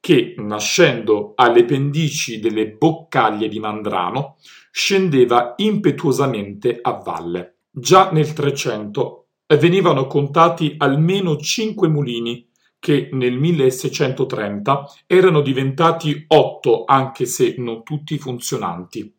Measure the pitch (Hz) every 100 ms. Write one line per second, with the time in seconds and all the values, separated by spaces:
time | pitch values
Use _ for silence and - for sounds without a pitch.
0 | - 143 - - 104 107 - - 160 117
1 | 110 104 104 - 123 117 120 139 143 147
2 | 151 - - 110 110 107 107 - 160 156
3 | - 139 110 104 107 104 107 107 104 95
4 | 90 117 - _ - - _ - - 196
5 | 185 135 117 120 120 - 214 202 151 135
6 | 147 123 135 110 101 101 120 117 - 92
7 | - 82 85 87 90 _ _ - - 190
8 | 190 156 147 - 143 135 135 107 104 139
9 | 120 - _ _ _ 147 165 190 180 135
10 | 131 147 143 175 170 170 156 - 143 139
11 | 165 196 180 147 - - 220 - 170 151
12 | 135 117 117 120 _ _ _ _ - 143
13 | - 131 123 127 156 160 131 - 147 -
14 | 135 - 131 107 104 101 104 143 - _
15 | _ 185 185 156 135 131 135 135 165 165
16 | 156 143 - 156 - - 139 113 - 135
17 | 127 - 120 - 120 123 120 113 - 147
18 | 151 151 135 120 - 131 92 85 87 117
19 | 104